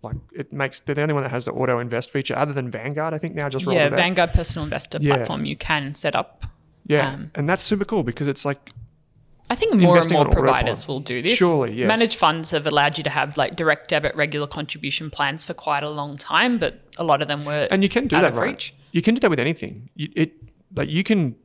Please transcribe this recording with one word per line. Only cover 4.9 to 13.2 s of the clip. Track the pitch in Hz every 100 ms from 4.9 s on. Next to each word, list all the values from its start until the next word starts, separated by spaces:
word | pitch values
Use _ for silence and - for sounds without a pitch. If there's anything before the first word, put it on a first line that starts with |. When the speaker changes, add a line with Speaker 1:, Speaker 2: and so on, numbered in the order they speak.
| 147
Speaker 1:
Yeah. | 147 139
Speaker 2:
platform, | 117 139 143
you | 147
can | - 151 139
set | 147 156
up. | 143 - _ - - _ _ -
Speaker 1:
Yeah, | 147 139
Speaker 2:
Um, | 139 151
Speaker 1:
and | - 147
that's | 185
super | - 208 196
cool | 214
because | 120 117 143
it's | 139
like | 143 139 - - - _ _ _ _ _ _
Speaker 2:
I |
think | 240 440
more | 254
and | 175
Speaker 1:
investing | 175 165
Speaker 2:
more | 156
Speaker 1:
on | 143
autopilot. | - 131
Speaker 2:
providers | 127 123 110 -
will | 135
do | 139 123
this. | 156 233
Speaker 1:
Surely, | 180 156 120
yes. | 110 123
Speaker 2:
Managed | 220 226 -
funds | 165 160 156
have | 160 151
allowed | 147 143 147
you |
to | 151
have, | 147